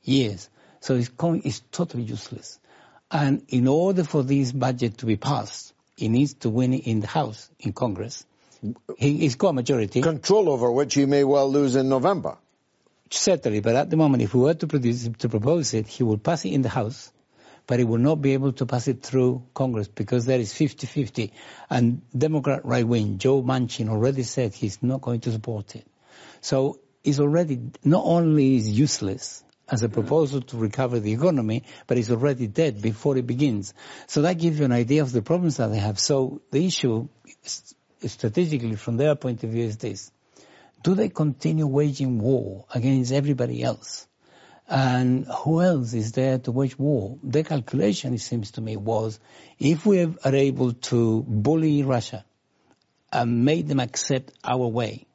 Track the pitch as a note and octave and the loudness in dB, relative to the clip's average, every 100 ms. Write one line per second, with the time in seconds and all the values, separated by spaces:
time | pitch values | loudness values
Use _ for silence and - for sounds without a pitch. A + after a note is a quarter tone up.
0 | - C3+ A#2 F#2+ - _ _ _ - B2+ | 2 0 0 -4 -14 _ _ _ -2 0
1 | A#2+ - E3+ E3 D3 - _ - F3 A#2+ | -2 -2 -2 0 -4 -8 _ -6 -6 -4
2 | A2 G#2+ - - - - _ _ _ _ | -8 -10 -12 -16 -18 -20 _ _ _ _
3 | _ D3+ C#3 C#3 - B2+ B2+ D3+ F#3 F3+ | _ 0 2 0 0 2 4 4 2 0
4 | D#3+ D#3 C3 C#3 B2+ C3 C3 B2 A#2+ - | 0 0 2 2 0 0 -2 0 -4 -2
5 | A2+ G#2+ - C3+ G#2 - - _ _ - | -2 -2 0 -4 -4 -14 -20 _ _ -6
6 | A2 A#2 D3 - A#2+ A2+ B2+ B2+ B2+ A2 | 0 2 2 0 -2 0 0 0 0 -2
7 | G2 D#3+ B2+ A2 - _ - - B2 F#2+ | -2 -4 -4 -8 -20 _ -8 -4 -4 -4
8 | A2 - - _ _ _ - B2 - - | -10 -12 -18 _ _ _ -10 -10 -14 -2
9 | C3+ D3 D#3+ A#2+ G3 C3+ A#2+ C3 G#2 B2 | 0 2 0 2 0 0 0 0 0 0
10 | D#3+ D#3 - G#3 F3+ C3 A#2+ B2 C#3+ D3 | 0 -2 2 4 4 2 2 2 2 2
11 | C#3 C#3+ C#3 C#3+ C#3 C#3+ C#3 C3 C3 C3 | 4 4 4 4 4 2 2 2 2 2
12 | D3 F#3 D2+ - _ _ _ _ _ _ | 2 0 -4 -12 _ _ _ _ _ _
13 | _ - - E3+ A#2+ G#2+ G#2+ B2 D3+ D#3+ | _ -2 2 2 2 0 2 2 2 4
14 | D3+ B2+ A#2 B2 C3+ E3 E3 D3 A#2+ A#2+ | 4 4 2 4 4 2 -2 0 0 -2
15 | A#2 G#2+ A#2+ G#2+ A#2 E3+ C3 A2+ G#2+ - | -6 -4 -2 0 2 0 0 -4 -6 -2
16 | A#2+ G#2+ - E3+ - C#3+ A#2+ B2+ A2 C#3 | 0 0 0 -2 0 0 0 -2 -4 -8
17 | - _ _ _ - - - A#2+ A#2+ A#2 | -18 _ _ _ -20 -20 -2 0 2 2
18 | C3+ D#3 C#3 C3+ C#3 - A#2+ B2 A#2 B2+ | 2 2 2 2 0 -2 -2 -2 -2 -4
19 | - C3 B2+ B2 - - C3 A2+ G2 - | -2 2 2 0 -8 -4 -2 -2 -4 -6
20 | G#2 B2 A#2 B2+ A2+ - D3+ - - D3+ | -2 0 2 0 0 -2 -2 -2 -8 -6
21 | A#2+ - G#2+ - - - - B2+ A#2+ B2+ | -4 -4 -6 -10 -20 -20 -4 2 2 0
22 | - B2 D#3 D#3 C3+ C3+ A#2+ B2 A#2 A#2+ | -6 -2 0 0 0 -2 0 0 2 0
23 | G#2 G2 C3 C3+ B2+ C3 B2 - A2 A2 | 0 0 2 2 2 -2 -2 -4 -2 0
24 | B2 C3+ A#2+ - A#2 - G#2+ - A#2+ C3 | 0 0 -4 -4 -4 -4 -8 -4 -4 -2
25 | B2+ A#2+ A#2+ A2 A2+ G#2+ G2+ - _ _ | -4 -4 -4 -4 -6 -8 -10 -18 _ _
26 | _ - - - - C3+ C#3 - _ _ | _ -20 -20 -16 -2 0 0 -4 _ _
27 | - C#3 C#3+ D#3+ E3+ B2+ A#2+ - C#3 E3+ | -2 2 2 2 0 -4 -8 -2 2 2
28 | E3+ E3+ E3 D3+ C3+ C3 G#2+ G#2 D3 - | 4 4 4 4 4 4 2 2 2 0
29 | G2+ G2 - - _ _ - A2 A2+ A2+ | -4 -6 -12 -18 _ _ -6 -2 -2 -2
30 | G#2+ D3+ D3 C#3 A#2+ A#2 A2 A#2+ B2+ A#2+ | 0 2 2 -2 -6 -4 -4 -2 -2 -2
31 | G#2+ A2+ F3 D3 A2 C#3+ - - - A#2+ | -2 2 2 2 0 -4 -6 -20 -2 -2
32 | A2 A#2 C#3+ B2+ A2+ G2 D#3+ G#2 A2+ G#2+ | 0 0 0 0 -4 0 0 0 -4 -2
33 | D3 C3 A#2+ B2 C#3+ G#2 G2 - - - | 0 0 -2 0 0 0 -6 -16 -20 -20
34 | - D3+ D#3+ F3 E3+ D3+ C#3 A#2+ A#2+ D3+ | -4 0 0 2 0 2 2 2 2 2
35 | C3+ B2 G2+ F3 F3 C#3+ A2 G#2+ G#2 G2 | 2 -2 0 0 0 0 -2 0 -2 -2
36 | - C#3 C3 C#3+ _ C3+ F#3 - C3 A2+ | 0 0 0 -6 _ 0 0 0 0 -2
37 | C3 _ _ - - - - _ _ _ | -4 _ _ -20 -14 -14 -14 _ _ _
38 | A2 - A#2 A2 F3 D3 A#2 G#2+ - A#2 | -12 -4 -2 0 0 -2 -4 -6 -4 0
39 | D3+ C#3+ C3 A#2 A2+ A2+ A#2 G#2+ A#2+ - | 0 0 -4 -6 -4 -4 -4 -6 -10 -10
40 | - _ _ _ - - _ _ - G3 | -16 _ _ _ -20 -20 _ _ 0 2
41 | G#3+ - D3+ B2+ D#3 D#3 D3 C3+ D3 C3+ | 0 0 -2 0 -2 0 0 2 0 0
42 | C3+ A#2 A#2 C3 G2 F#2 - B2 B2 C3+ | -2 0 2 0 -2 -12 -8 -2 2 2
43 | B2 C3+ C#3+ B2+ B2 A#2+ B2 - - - | 2 0 0 0 -2 -2 -4 -4 -12 -18
44 | - _ _ - - - - C3+ C3 B2+ | -18 _ _ -20 -20 -20 -4 0 2 2
45 | B2+ B2+ - - D3+ D#3+ F3+ D#3 A#2 A#2 | 2 0 -2 -4 0 2 2 2 -2 -4
46 | A2 C3 C3 C3 B2+ A#2+ C3+ - C#3 C#3 | -4 0 0 0 -2 -2 -2 0 0 0
47 | G2 B2+ - C#3 D#3 D3 - C3 G3 F#3 | -2 -10 -2 -2 0 -4 -2 0 0 0
48 | C3 A#2+ - A#2 G#2 - A2 A2 G#2 A2 | -4 -6 -4 -6 -6 -10 -8 -6 -2 -2
49 | A2 G#2+ _ - - _ C#3 D#3+ G#3+ F#3+ | -2 -8 _ -20 -20 _ 0 2 4 4
50 | E3+ E3+ C3+ C#3 C#3 C3 B2+ A#2+ - A#2+ | 2 0 0 2 2 2 -2 -2 -2 2
51 | A2+ A2+ B2+ G#2+ A2+ D#3+ D#3+ C#3+ C3+ B2 | 2 0 0 0 2 2 2 2 2 0
52 | - G2 - _ _ _ _ _ _ _ | -2 -14 -16 _ _ _ _ _ _ _
53 | _ - A#2+ A#2+ C3 E3 D3 C#3 B2 - | _ -2 0 2 2 2 0 -2 -2 -6
54 | - C3 C3 _ - B2+ A#2+ A2+ A2 G#2+ | -2 -4 -4 _ -4 -2 0 -2 -4 -6
55 | - | -18